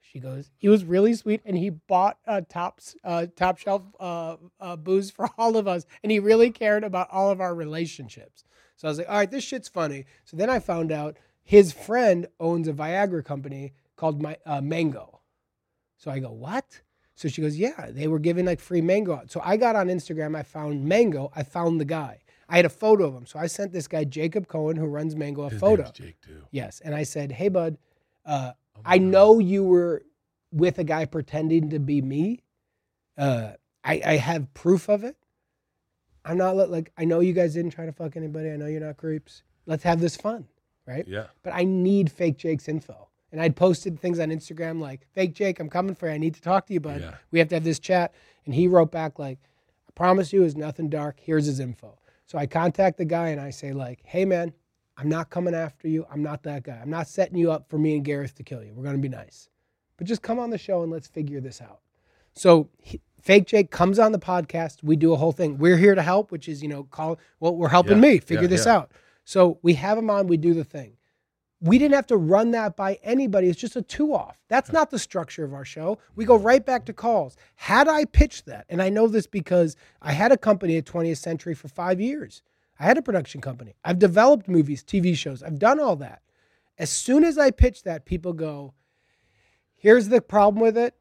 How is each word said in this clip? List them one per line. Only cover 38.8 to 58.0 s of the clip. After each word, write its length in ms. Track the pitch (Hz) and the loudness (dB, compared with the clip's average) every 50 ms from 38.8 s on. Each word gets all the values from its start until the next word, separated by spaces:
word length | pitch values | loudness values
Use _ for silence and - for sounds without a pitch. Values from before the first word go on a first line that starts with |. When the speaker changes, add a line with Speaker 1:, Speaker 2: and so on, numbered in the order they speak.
Speaker 1:
not 160 | 156 151 147 | -8 -10 -14
creeps. 460 | _ - 160 156 156 - _ - - _ _ _ _ _ | _ -8 -8 -8 -8 -8 _ -20 -20 _ _ _ _ _
Let's 160 | - 160 151 - | -8 -8 -4 0
have 160 | 175 170 170 | 0 0 2
this 160 | 170 170 - | 0 -2 -2
fun, 300 | - - 208 226 233 147 _ _ _ _ _ _ _ _ | -4 -8 -8 -8 -8 -12 _ _ _ _ _ _ _ _
right? 200 | - 123 139 - | -14 -10 -10 -10
Speaker 2:
Yeah. 200 | 92 92 104 107 95 _ _ _ | -8 -8 -10 -10 -12 _ _ _
Speaker 1:
But 100 | 180 175 | -10 -4
I 100 | 175 180 | -2 -2
need 460 | 190 190 185 180 185 202 202 196 151 | 0 0 0 2 2 2 2 2 0
fake 260 | - - 180 170 147 - | -2 -2 -2 -2 -2 -2
Jake's 300 | - 170 160 139 - - | -4 -6 -6 -6 -6 -8
info." 400 | 151 160 - _ - - - _ _ _ _ _ | -10 -10 -10 _ -20 -20 -20 _ _ _ _ _
And 100 | - 156 | -10 -4
I'd 160 | 165 165 147 | -2 -2 0
posted 420 | - 175 190 175 - - 196 165 151 | 2 2 2 2 2 -4 -10 -12 -8
things 200 | - 180 175 165 | -6 -6 -4 -4
on 100 | 165 156 | -4 -4
Instagram 500 | 160 160 - - 165 156 165 165 165 165 | -6 -8 -10 -14 -14 -12 -10 -10 -8 -10
like, 260 | 156 139 135 135 _ _ _ | -12 -12 -14 -18 _ _ _
"Fake 200 | - 190 180 151 | -4 -4 -4 -2
Jake, 240 | - 208 196 180 - | -2 -4 -4 -4 -4
I'm 120 | 165 151 | -10 -8
coming 240 | - 175 185 196 190 | -6 -4 -4 -4 -6
for 120 | - - | -6 -8
you. 80 | 165 151 | -6 -6
I 40 | 151 | -2
need 160 | 156 160 156 | -4 -4 -4
to 80 | - _ | -6 _
talk 240 | 165 185 196 - | -2 -2 -2 -2
to 80 | _ 202 | _ -6
you, 60 | 175 | -6
bud. 200 | 147 113 92 90 | -6 -6 -10 -10
Speaker 2:
Yeah. 140 | 85 80 - - _ _ | -12 -12 -16 -20 _ _
Speaker 1:
We 80 | - 165 | 0 0
have 100 | 165 156 | 0 2
to 60 | 175 | 0
have 80 | 165 156 | -4 -2
this 140 | 165 156 - | -2 -4 -4
chat." 340 | - - 185 180 175 165 _ _ _ _ _ _ _ | -2 -2 0 0 0 -2 _ _ _ _ _ _ _
And 100 | - 131 | -6 -2
he 140 | 131 180 180 | 0 2 4
wrote 220 | 180 180 165 156 - | 6 6 4 4 0
back 260 | 165 160 156 135 - | -6 -8 -8 -8 -10
like, 200 | 147 135 131 135 _ _ _ _ _ _ _ _ _ _ | -12 -12 -12 -16 _ _ _ _ _ _ _ _ _ _
"I 20 | _ | _
promise 380 | - 170 180 185 190 185 147 - | -2 2 2 2 2 0 0 2
you 80 | 196 180 | 2 2
it's 100 | 165 143 | 2 0
nothing 360 | 151 151 151 147 - 165 151 | -4 -10 -10 -8 -8 -8 -6
dark. 280 | 143 151 147 147 135 _ | -6 -6 -6 -8 -10 _
Here's 260 | _ - 160 156 147 | _ -2 0 0 0
his 120 | 147 139 131 | 0 -2 -4
info." 380 | 135 127 120 - - - _ _ _ _ _ _ _ | -6 -8 -10 -14 -18 -20 _ _ _ _ _ _ _
So 120 | _ - 160 | _ -8 -6
I 80 | 143 | -6
contact 520 | 135 - 165 165 180 - - 196 190 170 _ | -2 -2 0 0 0 2 2 2 2 2 _
the 60 | 180 | -4
guy 240 | 156 165 165 170 165 | -4 -2 -2 -2 -4
and 120 | 156 143 | -6 -6
I 100 | 139 143 | -8 -12
say 220 | - - - 139 135 | -14 -14 -12 -10 -10
like, 280 | 139 135 123 123 _ _ | -10 -10 -12 -14 _ _
"Hey, 200 | _ - 175 190 | _ -4 -2 0
man, 280 | 190 185 175 170 170 156 _ _ _ _ _ _ _ _ - | 0 0 -2 -2 -6 -10 _ _ _ _ _ _ _ _ -8
I'm 100 | 135 151 | -4 -4
not 220 | 156 165 165 _ | -4 -4 -4 _
coming 240 | - 175 175 175 170 | -6 -6 -4 -4 -4
after 340 | 165 165 151 139 _ _ 160 | -4 -6 -8 -12 _ _ -6
you. 180 | 160 160 165 - | -4 -4 -6 -8
I'm 120 | 143 147 147 | -8 -8 -6
not 200 | 151 147 143 _ | -6 -8 -10 _
that 180 | 156 147 139 127 | -12 -12 -12 -12
guy. 160 | - 123 117 | -14 -18 -16
I'm 100 | 117 143 | -12 -10
not 180 | 156 165 160 - | -8 -8 -10 -10
setting 280 | - - 190 - - 175 | -4 -4 -4 -2 0 0
you 120 | 170 165 | 0 0
up 180 | 156 151 - _ | 0 -2 -6 _
for 100 | - 156 | -4 -2
me 160 | 151 156 151 | 0 0 0
and 80 | 151 | -2